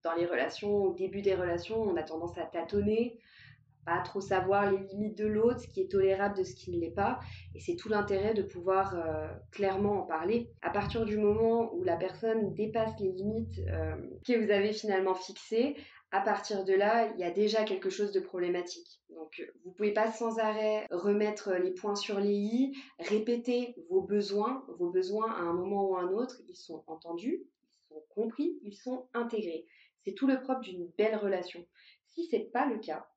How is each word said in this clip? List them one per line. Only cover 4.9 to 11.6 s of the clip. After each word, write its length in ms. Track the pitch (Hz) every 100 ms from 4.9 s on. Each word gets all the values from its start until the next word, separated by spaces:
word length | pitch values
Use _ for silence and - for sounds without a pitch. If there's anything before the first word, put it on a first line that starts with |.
| 196 214 202
de 100 | 214
l'autre, 340 | 214 233 254
ce 60 | -
qui 140 | -
est 100 | 185
tolérable 460 | 196 190 190 202 196
de 80 |
ce 100 | 185
qui 160 | - -
ne 80 | 175
l'est 120 | 165
pas. 240 | - 220 - - - -
Et 60 | -
c'est 160 | - 170
tout 120 | 208
l'intérêt 460 | 208 202 196 208
de 80 | 220
pouvoir, 520 | 190 180 175 190 185
euh, 320 | 175 160 156 156 - -
clairement 500 | - 196 190 202 202
en 0 |
parler. 480 | - 160 175 233 233 -
À 100 | 165
partir 360 | 202 196 233 214
du 100 | 214
moment 580 | 208 214 226 233